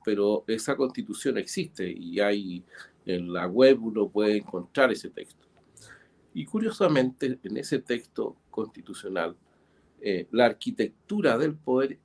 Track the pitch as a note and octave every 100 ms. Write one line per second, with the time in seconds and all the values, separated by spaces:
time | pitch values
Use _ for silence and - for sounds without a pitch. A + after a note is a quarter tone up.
0 | - G#2 G2+ G#2 - A2+ - C#3 C3 -
1 | G#2+ D#3 C#3+ A2+ - - F3+ - F#2 -
2 | E2+ F2 G2+ G#2 F#2+ F2+ - - - _
3 | - F2+ F2 F2 F2+ G2+ C3 B2+ A2+ G#2+
4 | G2+ G#2 G#2+ G#2 G#2 F#2 F2 - C3 G#2+
5 | - - - _ _ _ _ - - -
6 | _ _ _ - D3+ A3 A3 - F#3 D3
7 | B2+ B2+ C3+ B2+ - A2 - C3 - A#2+
8 | - - A2 - _ - G#2+ - - G2+
9 | G2+ F#2 E2+ - _ _ _ _ _ _
10 | - F#2 F2 A2+ B2 - - - - -
11 | - G#3 D#3+ A#2+ D#3 D3+ - B2+ C3+ -